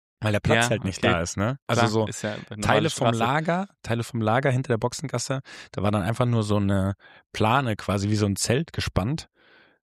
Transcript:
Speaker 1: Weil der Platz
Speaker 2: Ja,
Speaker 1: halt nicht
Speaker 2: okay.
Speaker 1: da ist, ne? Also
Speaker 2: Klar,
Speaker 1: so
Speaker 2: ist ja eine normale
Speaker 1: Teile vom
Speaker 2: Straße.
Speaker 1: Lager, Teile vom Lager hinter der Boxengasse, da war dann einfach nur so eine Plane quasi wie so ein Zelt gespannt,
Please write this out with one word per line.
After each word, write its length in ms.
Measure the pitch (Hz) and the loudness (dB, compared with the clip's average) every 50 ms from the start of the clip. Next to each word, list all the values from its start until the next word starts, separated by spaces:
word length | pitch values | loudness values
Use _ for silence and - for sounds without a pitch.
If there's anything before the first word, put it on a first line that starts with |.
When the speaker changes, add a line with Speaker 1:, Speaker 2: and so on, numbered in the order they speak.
| _ _ _ - | _ _ _ -4
Speaker 1:
Weil 120 | - 107 | -2 0
der 80 | 104 101 | 0 0
Platz 240 | - - 117 113 120 | 2 2 2 4 2
Speaker 2:
Ja, 40 | 120 | 2
Speaker 1:
halt 140 | 117 98 - | 0 -2 -2
nicht 140 | 95 92 - | -4 -4 0
Speaker 2:
okay. 100 | - 117 | 0 0
Speaker 1:
da 80 | 101 85 | 2 0
ist, 160 | 85 87 - | 0 -4 -2
ne? 220 | 95 98 117 135 - _ | -2 -2 -2 -2 -4 _
Also 140 | - 117 117 | -2 2 2
Speaker 2:
Klar, 80 | 117 110 | 2 2
Speaker 1:
so 160 | 107 110 107 | 2 0 0
Speaker 2:
ist 160 | 104 104 - | -2 -4 -6
ja 100 | - 107 107 | -6 -6 -6
eine 80 | - | -6
normale 180 | - - 107 107 | -10 -12 -8 -4
Speaker 1:
Teile 280 | 104 110 127 - 160 156 | 0 2 2 2 2 0
vom 180 | - - 139 120 | 0 2 2 2
Speaker 2:
Straße. 100 | 117 113 | 2 2
Speaker 1:
Lager, 500 | 113 120 135 156 160 175 170 180 196 - _ _ | 0 0 0 0 0 -2 -2 -2 -4 -8 _ _
Teile 220 | - - 117 117 113 | -6 -4 -2 -2 -2
vom 160 | - - 117 | -4 -4 -2
Lager 300 | 110 107 110 131 135 139 | 0 2 2 2 2 2
hinter 180 | 123 123 - - | 0 0 0 0
der 60 | 120 110 | -2 0
Boxengasse, 640 | 123 123 - - - 127 - 120 - - 135 135 - - - - - - | 0 -4 -4 -4 -8 -6 -6 -6 -4 -4 -6 -6 -8 -12 -18 -20 -16 -10
da 100 | - - | -6 -2
war 80 | 95 104 | 0 2
dann 120 | 104 107 | 2 2
einfach 240 | 90 104 113 - 123 | 0 0 0 0 2
nur 160 | 120 117 113 107 | 2 2 2 2
so 120 | 104 104 | 2 2
eine 380 | 104 101 98 101 98 95 98 98 _ - - - - _ _ | 2 2 2 2 2 2 0 -2 _ -10 -20 -20 -20 _ _
Plane 420 | - - 107 107 120 139 135 117 104 | -2 0 2 4 4 4 2 0 -2
quasi 340 | - - - 98 101 98 104 | -4 -2 -2 -2 0 2 2
wie 80 | 107 | 2
so 100 | 104 107 | 2 2
ein 100 | 101 98 | 2 0
Zelt 360 | - - - 113 139 165 - | 0 0 0 0 0 0 -4
gespannt, 560 | - - - - - - 92 117 151 165 - _ _ _ _ _ _ - _ _ _ _ | -6 -6 -6 -2 -2 -2 0 -2 -4 -6 -8 _ _ _ _ _ _ -20 _ _ _ _